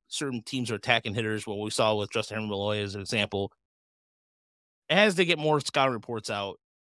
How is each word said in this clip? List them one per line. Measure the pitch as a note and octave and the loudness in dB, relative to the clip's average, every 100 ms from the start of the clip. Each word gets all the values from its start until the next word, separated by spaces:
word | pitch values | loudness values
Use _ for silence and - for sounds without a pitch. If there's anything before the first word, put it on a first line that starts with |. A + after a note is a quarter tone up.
| - | -10
certain | - C#3+ B2 | -6 -4 -6
teams | - C3 A#2 | -4 -4 -4
are | G#2+ | -4
attacking | - A#2 A2+ G2+ | 2 2 2 -4
hitters, | A2 G#2+ A2+ | -2 -4 -4
what | G2+ | -6
we | G#2+ | -4
saw | - A2 G#2+ | 2 2 2
with | G2+ | 0
Justin | A2+ - A2 G#2+ | -4 -4 -4 -4
Maloy | G2 G2+ G#2+ | -2 0 -2
as | G#2 G#2 | -4 -6
an | |
example. | F#2+ A#2 G2+ G2 G2 _ _ _ _ _ _ _ _ _ _ _ _ _ - | -4 -2 0 -2 -4 _ _ _ _ _ _ _ _ _ _ _ _ _ 0
As | E3+ G#3+ F3+ | 4 6 4
they | F3 | 2
get | E3+ | 2
more | D3+ D3+ | 4 2
scouting | - D3 C3+ | 2 2 2
reports | A#2 - A2+ G#2+ | 0 -6 -8 -6
out, | G#2 G2+ - _ _ | -6 -6 -8 _ _